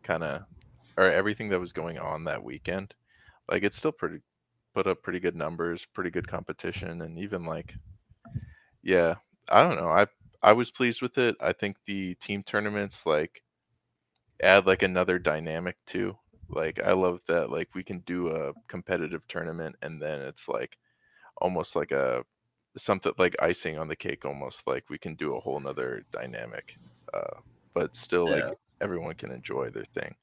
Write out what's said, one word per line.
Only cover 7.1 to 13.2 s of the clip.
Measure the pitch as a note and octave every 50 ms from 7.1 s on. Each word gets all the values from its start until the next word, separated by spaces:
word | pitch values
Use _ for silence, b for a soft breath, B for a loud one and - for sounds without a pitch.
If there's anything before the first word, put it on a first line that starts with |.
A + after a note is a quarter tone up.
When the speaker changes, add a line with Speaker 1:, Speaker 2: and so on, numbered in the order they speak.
| E2
Speaker 1:
even, | E2 G2+ G2+ G#2 F#2 E2+
like, | E2 D#2+ D#2 D#2 - - - - - - _ _ _ - _ _ B B B B B B B B B B _ -
yeah, | E2+ F#2 F2 E2+ E2 E2+ - _ _ _ _ _ -
I | - G#2+ D3
don't | F3 C3+ D#2
know, | E2+ E2+
I, | D#2 F#2 G#2 - _ _ _ - _ _ -
I | G#2 G#2+
was | A#2 A#2+ -
pleased | _ - C3 A#2+ A2+ -
with | C3 B2 _
it. | - B2 A#2 - -
I | C2 E2 F#2
think | - - G2+ G2 _ _
the | - G2+ G2 F#2+ F#2 F2+
team | _ - - G2+ G2+ F#2+
tournaments, | - - G#2 G#2 G#2 G#2 G#2 G2+ G2 - - -
like, | D#2+ D#2 D2+